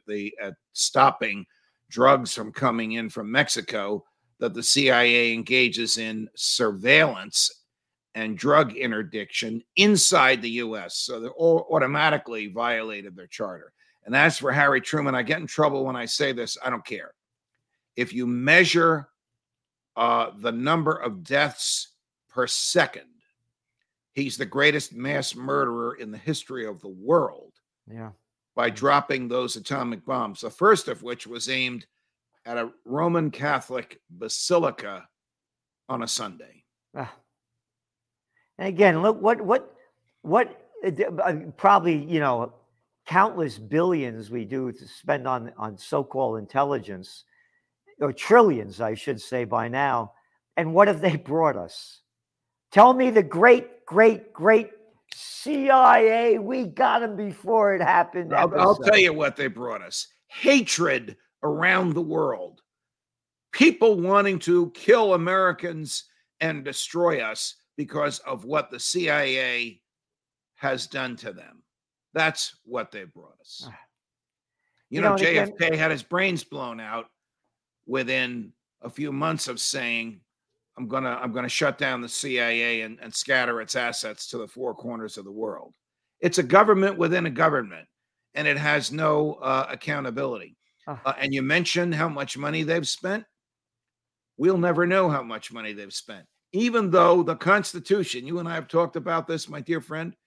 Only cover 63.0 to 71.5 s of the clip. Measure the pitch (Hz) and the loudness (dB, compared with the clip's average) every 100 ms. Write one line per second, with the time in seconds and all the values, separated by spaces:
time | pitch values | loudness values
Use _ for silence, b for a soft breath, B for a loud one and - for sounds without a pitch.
63 | _ _ _ _ _ - 311 - 226 196 | _ _ _ _ _ 4 4 6 4 4
64 | 180 202 202 185 170 175 170 - - 233 | 4 4 4 0 2 2 2 0 6 6
65 | 208 180 170 190 185 - 175 160 143 - | 6 2 2 2 2 0 -6 -8 -10 -10
66 | - _ _ - 160 151 135 127 - 170 | -12 _ _ -6 -6 -6 -8 -8 -6 0
67 | 175 143 110 110 - - _ - 143 151 | 0 0 -4 -6 -10 -12 _ -10 -6 -4
68 | 147 - 135 131 113 151 147 120 - 180 | -4 -4 -10 -10 -4 -4 -4 -6 -6 -2
69 | 165 147 135 131 127 120 117 98 _ _ | 0 0 0 -2 -2 -4 -6 -12 _ _
70 | _ _ _ _ _ _ 139 131 - 139 | _ _ _ _ _ _ -4 -4 -6 -8
71 | 127 117 117 92 76 | -8 -10 -14 -16 -20